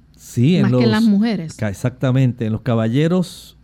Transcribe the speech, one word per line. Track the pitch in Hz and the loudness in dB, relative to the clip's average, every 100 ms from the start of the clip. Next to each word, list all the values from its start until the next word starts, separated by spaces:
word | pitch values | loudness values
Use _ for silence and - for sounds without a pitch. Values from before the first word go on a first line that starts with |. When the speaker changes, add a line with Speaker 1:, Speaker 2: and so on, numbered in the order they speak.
| _ _ | _ _
Speaker 1:
Sí, | - - 127 180 | -10 0 2 2
en | |
Speaker 2:
más | 135 | 2
que | - | 2
en | |
Speaker 1:
los | 123 | 2
Speaker 2:
las | 214 | 2
mujeres. | 226 202 226 208 160 | 2 2 2 -2 -8
Speaker 1:
ca-, | - 107 | -6 -6
exactamente, | 95 123 120 135 127 131 117 110 | -4 -6 -2 0 2 0 0 -4
en | |
los | 107 | -4
caballeros | - 113 113 127 160 180 180 - - - | -2 0 0 0 0 0 -2 -8 -20 -20